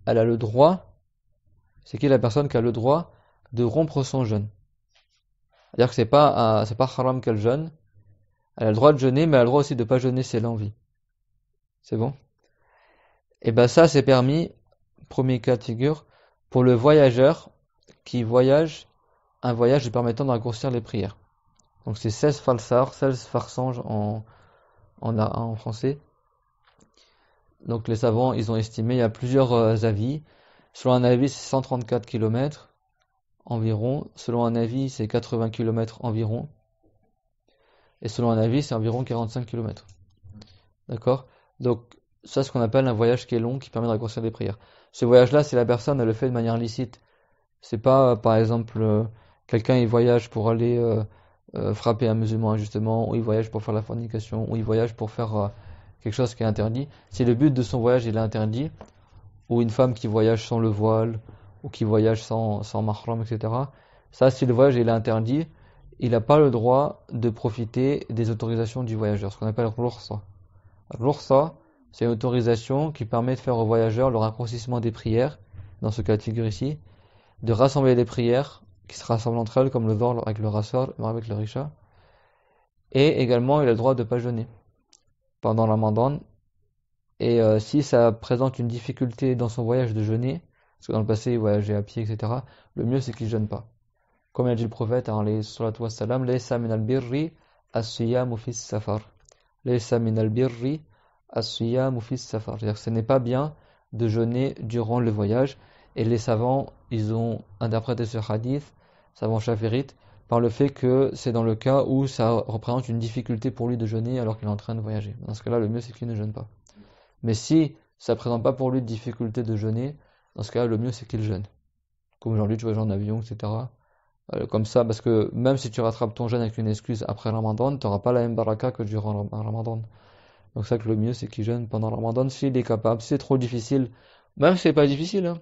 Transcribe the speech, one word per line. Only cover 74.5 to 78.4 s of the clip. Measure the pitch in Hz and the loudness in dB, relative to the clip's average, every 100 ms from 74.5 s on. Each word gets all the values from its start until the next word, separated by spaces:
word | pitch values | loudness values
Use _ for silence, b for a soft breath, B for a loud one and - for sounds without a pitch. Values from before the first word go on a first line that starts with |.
| 120 123 123 | -8 -6 -4
des | 117 | -4
prières, | 110 113 113 135 - b b b b | -4 0 0 0 -4 b b b b
dans | 110 | -6
ce | 107 | -4
cas | 92 107 | 0 0
de | |
figure | 117 110 113 | 0 -4 -4
ici, | 104 131 151 b b b b b b | -4 -6 -6 b b b b b b
de | 113 | -2
rassembler | 110 135 143 131 123 | 4 4 4 4 4
les | 113 | 2
prières, | - 117 123 | 0 0 0